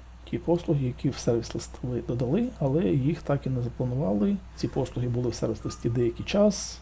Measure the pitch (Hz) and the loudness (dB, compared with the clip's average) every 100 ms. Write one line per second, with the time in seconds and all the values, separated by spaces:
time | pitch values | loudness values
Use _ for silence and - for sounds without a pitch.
0 | - - - 120 - 175 - 147 127 123 | -12 -18 -6 -4 2 2 2 2 2 0
1 | 135 - - 117 117 - - - 123 120 | -2 0 0 0 0 -6 -8 -8 -4 -4
2 | - 123 123 180 247 - 139 147 190 156 | -2 -2 2 2 0 0 0 2 4 4
3 | 131 170 - 143 139 127 117 - 127 127 | 2 0 0 0 0 -2 -2 -2 -2 0
4 | 175 202 202 196 - - 175 - 131 - | 2 2 2 0 -4 -6 -4 -2 -2 -2
5 | 123 120 123 - 117 110 127 - - 120 | 0 0 0 0 -2 -2 -6 -2 0 2
6 | 120 - - 196 208 190 - - | 2 0 0 4 4 4 -4 -6